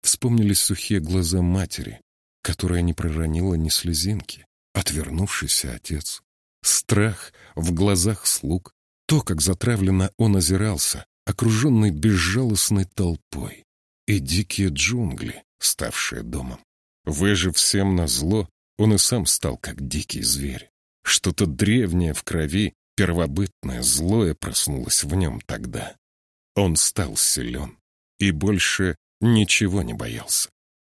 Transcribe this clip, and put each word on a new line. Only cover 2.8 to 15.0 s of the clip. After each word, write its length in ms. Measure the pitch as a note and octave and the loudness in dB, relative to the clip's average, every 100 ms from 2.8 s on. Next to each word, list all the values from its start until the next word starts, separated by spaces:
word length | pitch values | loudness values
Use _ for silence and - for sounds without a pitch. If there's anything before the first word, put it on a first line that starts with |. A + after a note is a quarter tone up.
не 120 | F2 | 0
проронила 600 | E2 E2+ D#2 D#2+ D#2+ F#2+ | 0 -2 -2 -2 0 0
ни 140 | E2+ D#2+ | 0 0
слезинки, 760 | - E2+ D#2 F#2 G#2 - - _ _ _ | 0 0 -2 -2 -4 -8 -16 _ _ _
отвернувшийся 1000 | - - D2+ C2+ D2+ G2+ - D#2 - C#2 | -6 -4 -4 -4 -2 -2 -2 -2 -2 -2
отец, 480 | A#1 - D2+ - - _ _ _ _ | -8 -6 -6 -6 -10 _ _ _ _
страх 720 | - - - G2+ A2 F#2+ - - - | 0 0 2 2 2 -2 -12 -20 -12
в 180 | - E2 | -4 0
глазах 540 | E2+ G2+ F#2+ G2 G#2+ - | 2 2 4 2 0 0
слуг, 460 | - C#2+ F2+ - _ _ _ - | 0 0 -4 -4 _ _ _ 0
то, 140 | D#3 | 0
как 200 | - E2+ | 2 0
затравленно 680 | E2 F#2 B2 A2 F#2+ F#2+ G2 - | 0 0 0 2 4 4 2 2
он 200 | A2+ G2 | 4 4
озирался, 680 | F2 F#2+ G#2+ E2+ - - - _ - | 4 2 0 0 -2 -2 -8 _ -8
окружённый 640 | - A2+ A2 C#3+ A#2 G#2+ | 0 2 4 4 4 4
безжалостной 960 | D2+ G#2+ F#2+ E2+ G#2+ B2+ G2+ - G2+ F#2 | 4 2 4 2 0 0 2 2 2 0
толпой, 760 | - F2+ E2 _ D2 - - _ _ _ _ - | 0 -2 -2 _ -10 -10 -12 _ _ _ _ -2
и 120 | G2+ | -2
дикие 500 | C2+ F2 G#2+ - F#2+ | 0 -2 -2 0 0
джунгли, 760 | C#2+ - A#2+ | 0 0 0